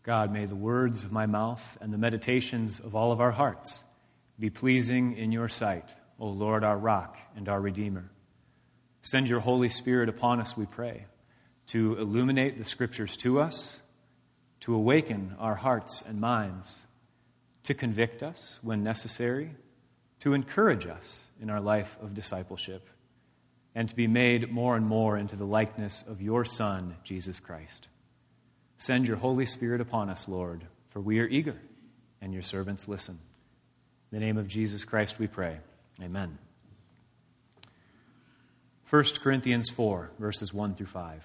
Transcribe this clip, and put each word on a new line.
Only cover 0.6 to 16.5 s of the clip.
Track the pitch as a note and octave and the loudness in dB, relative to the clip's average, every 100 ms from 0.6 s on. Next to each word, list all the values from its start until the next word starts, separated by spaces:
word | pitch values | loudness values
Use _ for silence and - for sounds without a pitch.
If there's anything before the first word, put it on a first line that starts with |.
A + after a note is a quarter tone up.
| A2 B2 B2+ A2 | 0 2 2 0
of | G2 | -2
my | G#2+ G#2+ | 0 0
mouth | G#2 A2+ A#2+ - - | 0 0 -4 -12 -12
and | G#2+ | -6
the | G#2 | 0
meditations | A#2 A2+ - B2+ B2 A#2+ A2 A2+ | 0 0 2 0 0 -2 -2 -4
of | A2+ | -4
all | G#2+ A#2+ | 2 2
of | A#2 | 6
our | B2 | 4
hearts | A#2+ C#3+ F2 - - - _ _ _ _ - | 4 0 0 -8 -8 -16 _ _ _ _ -4
be | A2 | -4
pleasing | - C3 B2+ A#2 B2 B2 | 0 4 4 4 2 2
in | A2 A2 | 0 -2
your | A2+ A#2 | 0 0
sight, | - G#2+ F2+ - - _ - | 0 0 -2 -6 -20 _ -8
O | |
Lord, | A2 G2 G#2 A2 | -6 -2 2 4
our | G#2+ | 4
rock | G#2 A2+ G2+ F2 - - | 4 4 2 0 -16 -18
and | G#2+ G2 | -10 -2
our | G2+ | 0
redeemer. | G2+ F#2+ G#2 F#2+ F2+ _ _ _ _ _ _ _ _ _ | 0 -2 -4 -4 -8 _ _ _ _ _ _ _ _ _
Send | - C3+ C3 | 2 2 4
your | A#2+ | 2
Holy | B2 B2+ B2 | 4 4 4
Spirit | - B2+ B2 A2+ | 0 2 4 2
upon | A2 A#2+ A#2+ | 2 2 2
us, | A2+ - | -2 -6
we | |
pray, | G2+ - A#2+ A2+ G2+ _ _ _ _ _ - | -6 -6 -8 -8 -16 _ _ _ _ _ -2
to | A2+ A2 G#2+ | 2 2 2
illuminate | G#2+ A2+ B2+ C3+ C3+ A2+ | 0 2 4 4 2 -2
the | |
Scriptures | A2 - A#2+ - G#2 - | -8 -4 -4 -2 -8 -2
to | B2 C3+ | 2 4
us, | D#3+ - - - _ _ _ _ _ _ _ _ | 2 0 -8 -12 _ _ _ _ _ _ _ _
to | - | 0
awaken | A2+ A2 D#3 D#3 G#2 F#2+ G2 | 4 6 6 4 -4 -4 -4
our | A2 | -2
hearts | G2+ C3 A#2 - - | 0 2 0 0 -6
and | - G#2+ | -4 -2
minds, | A2+ A#2 G2+ | 0 2 0